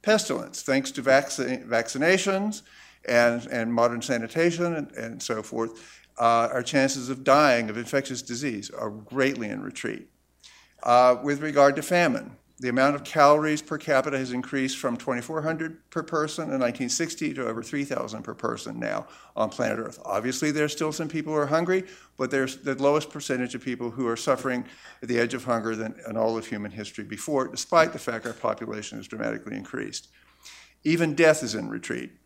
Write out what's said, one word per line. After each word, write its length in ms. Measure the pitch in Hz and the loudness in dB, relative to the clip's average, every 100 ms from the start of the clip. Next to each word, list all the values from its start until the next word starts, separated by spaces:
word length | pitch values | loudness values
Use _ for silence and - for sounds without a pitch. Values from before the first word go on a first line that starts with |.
Pestilence, 600 | - 214 - 120 113 - | 4 2 2 -6 -6 -8
thanks 300 | - 135 135 | 0 0 0
to 100 | - | -2
vaccine, 640 | 127 135 139 - 127 127 92 | 6 6 4 -4 -4 -4 0
vaccinations 920 | 113 117 135 160 185 196 190 208 208 - - - _ - | 0 0 0 4 4 2 0 -2 -6 -14 -20 -20 _ 2
and, 400 | 120 120 120 120 | 6 6 2 -4
and 260 | 127 113 | -4 0
modern 280 | 117 120 117 | 2 2 2
sanitation 720 | 117 120 113 160 170 170 175 | -4 -4 -2 0 0 2 -2
and, 180 | 160 139 | -4 -8
and 280 | - 113 117 | -10 -10 -10
so 220 | - 110 | -6 -6
forth, 580 | 107 117 113 113 - - _ - | -6 -4 -6 -6 -20 -20 _ 0
uh, 300 | 117 117 117 | 4 4 2
our 100 | 123 | -2
chances 460 | 123 147 135 135 123 | 0 2 2 0 -6
of 160 | 131 135 | -2 4
dying 440 | 143 151 120 110 | 6 6 4 0
of 80 | 107 | -6
infectious 440 | 120 139 135 123 | -2 -2 -2 -10
disease 480 | - 120 143 107 101 | -8 -6 -4 -6 -8
are 200 | - 110 | -8 -8
greatly 600 | 107 104 131 135 135 107 | -8 -6 2 2 2 -6
in 120 | 107 | -6
retreat. 460 | 101 - - - - _ _ _ - - _ _ | -8 -8 -8 -8 -12 _ _ _ -20 -20 _ _
Uh, 340 | - 123 123 123 | 4 6 8 4
with 200 | 143 143 | 0 -4
regard 340 | 156 143 143 139 | 0 6 6 6
to 60 | |
famine, 560 | 143 175 165 113 - - _ _ | 0 2 2 0 -6 -18 _ _
the 100 | 127 | -2
amount 260 | 123 139 143 | 4 2 2
of 80 | |
calories 580 | - 160 143 151 151 151 | -2 6 8 8 4 -2
per 160 | - 151 | -4 -8
capita 400 | 156 135 143 135 | 2 2 2 -2
has 140 | 127 | -2
increased 460 | 123 127 139 131 - | -4 -4 -2 -2 -2
from 180 | 131 120 | -4 -4
twenty-four 460 | - 123 120 160 | -4 -4 -4 -4
hundred 480 | 156 160 160 160 _ | -4 -4 -8 -10 _
per 140 | 170 | -8
person 480 | 165 160 151 160 156 | -4 -2 -2 -4 -4
in 80 | 135 | 0
nineteen 280 | 120 117 123 | 0 0 -4
sixty 460 | - 165 - 151 | -2 -4 -4 -6
to 120 | 135 117 | -4 -6
over 160 | 113 | -6
three 220 | 113 143 | -6 -6
thousand 400 | 143 139 120 110 | -4 -4 -6 -8
per 120 | 113 113 | -10 -4
person 440 | 117 110 113 110 | -4 -4 -8 -6
now 280 | 117 50 - - - - | -4 -4 -8 -20 -10 -2
on 140 | 110 | -2
planet 300 | - 113 110 | -2 -2 -2
Earth. 200 | 110 - - | -6 -12 -6
Obviously, 460 | 101 120 131 151 | -4 -2 -2 -2
there's 200 | 151 151 | 0 -2
still 220 | 147 156 | -2 -4
some 160 | 147 156 | -4 -6
people 240 | 156 151 | -6 -2
who 60 | 156 | 0
are 80 | 143 | 2
hungry, 360 | 156 175 185 185 - - - | 0 2 0 -2 -18 -20 -6
but 160 | 127 | 0
there's 260 | 139 131 - | 2 0 -2
the 180 | 143 131 | -6 2
lowest 340 | 139 151 151 | 4 4 0
percentage 440 | 151 - 127 123 | -10 -4 -4 -4
of 80 | 120 | -6
people 280 | 131 120 120 | -8 -6 -6
who 180 | 113 120 | -2 -2
are 80 | 113 | -2
suffering 480 | - 131 135 123 - - - - | 0 0 0 -4 -6 -16 -20 -14
at 80 | 117 | -2
the 100 | 120 | 2
edge 140 | 117 | 2
of 100 | 127 | 0
hunger 320 | 123 117 110 110 | -2 0 0 -4
than 200 | 110 - 117 | -6 -8 -8
in 80 | 113 | 0
all 220 | 113 113 | 0 0
of 80 | 110 | -4
human 260 | 107 104 | -8 -8
history 320 | 98 104 - | -10 -12 -12
before, 440 | 92 104 - 143 120 | -12 -10 -2 0 0
despite 440 | 120 - 170 160 | -6 4 6 6
the 80 | 147 | 2
fact 260 | - 113 120 | -6 -6 -8
our 80 | |
population 640 | - 117 110 110 107 107 110 | -4 -2 -2 -6 -8 -10 -12
has 100 | 107 | -12
dramatically 500 | 113 113 113 - 104 | -6 -4 -4 -8 -12
increased. 500 | 95 - 52 - _ _ _ _ - - - _ 151 | -10 -8 -8 -10 _ _ _ _ -20 -20 -20 _ 0
Even 300 | 165 165 143 | 2 2 6
death 280 | 160 156 | 6 6
is 120 | 117 107 | 0 -6
in 120 | 110 | -6
retreat. 440 | 110 - 62 62 _ | -8 -8 -8 -8 _